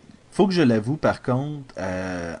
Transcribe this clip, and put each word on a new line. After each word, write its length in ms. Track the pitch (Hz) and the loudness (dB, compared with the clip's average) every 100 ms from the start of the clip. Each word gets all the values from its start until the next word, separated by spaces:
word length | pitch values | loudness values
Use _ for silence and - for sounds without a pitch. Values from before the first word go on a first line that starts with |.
| - - _ | -20 -20 _
Faut 160 | - 196 | 2 4
que 80 | |
je 80 | 175 | 4
l'avoue, 340 | 131 110 107 156 | 4 4 0 -2
par 240 | 107 95 | 0 -2
contre, 520 | - 127 147 147 135 - | -2 -2 -2 -8 -12 -10
euh, 580 | 95 92 92 87 85 80 | -6 -6 -6 -6 -8 -10